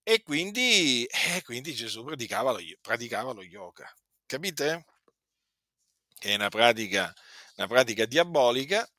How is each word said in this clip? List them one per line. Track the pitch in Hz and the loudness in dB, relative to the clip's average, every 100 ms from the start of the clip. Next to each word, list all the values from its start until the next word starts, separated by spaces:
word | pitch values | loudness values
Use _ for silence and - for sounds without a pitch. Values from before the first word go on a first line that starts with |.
E | - 226 | 2 0
quindi, | - 147 185 220 254 208 156 123 | 2 -4 -2 0 4 6 6 2
eh, | 120 - - 175 | 0 -2 -2 -2
quindi | - 120 147 120 | -6 -10 -8 -10
Gesù | 113 107 127 | -8 -10 -10
praticava | 151 113 101 131 | -10 -6 -2 0
lo | 107 | -2
yo-, | 82 - | -8 -16
praticava | - 117 117 107 123 | -6 -6 -4 -6 -6
lo | 110 | -10
yoga, | 92 98 90 _ - _ _ _ _ | -16 -16 -18 _ -20 _ _ _ _
capite? | 131 190 151 147 165 _ _ _ _ _ _ _ _ _ _ _ _ _ - | -6 -6 -2 -2 -4 _ _ _ _ _ _ _ _ _ _ _ _ _ -10
Che | 101 | -4
è | 104 | -2
una | 104 | 0
pratica, | 107 120 113 104 98 87 - - - - - | 4 4 4 0 -2 -2 -8 -20 -20 -20 -8
una | 98 | 2
pratica | 123 120 107 110 | 4 2 0 2
diabolica | 143 175 156 143 127 139 202 240 | 2 2 4 4 4 0 -2 -2